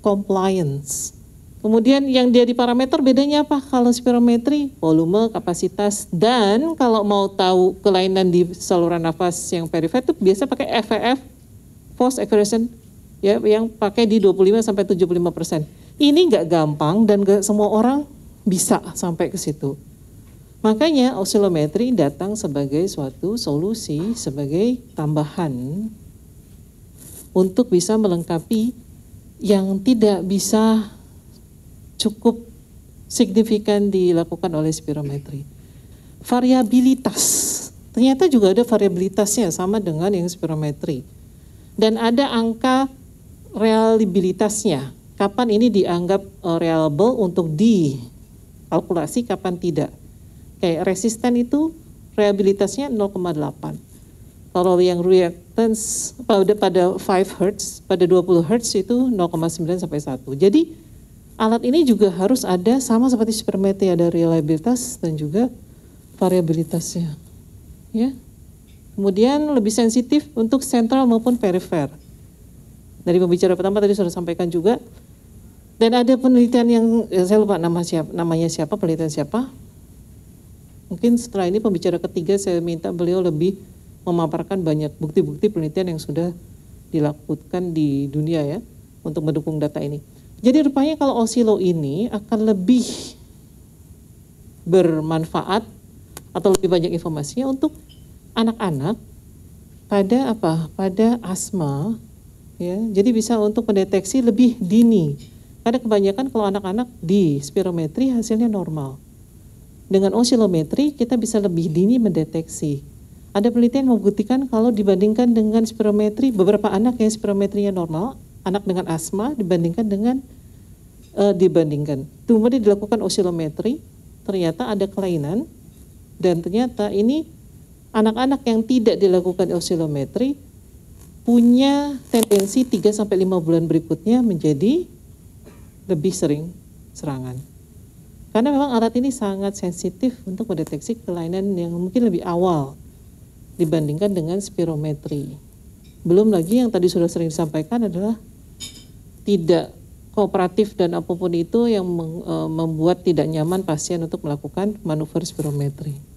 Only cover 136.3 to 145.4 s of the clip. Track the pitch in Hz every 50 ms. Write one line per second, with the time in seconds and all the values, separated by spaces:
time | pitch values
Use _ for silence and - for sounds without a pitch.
136.3 | 147 151 160 175 180 - - - - - - - - - - 151 135 131 127 127
137.3 | 123 127 143 - - - - - - - - - - - - - - - - -
138.3 | - 220 233 285 285 269 285 285 247 226 226 226 226 240 247 277 247 - 220 196
139.3 | 196 196 196 202 202 - - 180 170 175 - 185 180 - - 262 240 - - 196
140.3 | 185 190 226 233 185 151 160 - - 147 - - 226 233 - - 180 175 165 165
141.3 | 175 190 190 202 196 175 175 170 170 170 175 185 - 254 240 226 175 170 - -
142.3 | 170 170 180 185 170 156 139 135 - - - - - - - - - - - -
143.3 | - - - - - - 175 156 170 165 151 147 147 160 196 208 196 180 156 160
144.3 | 175 196 202 - - - 170 165 160 147 151 156 147 147 - 151 156 143 139 147
145.3 | 147 -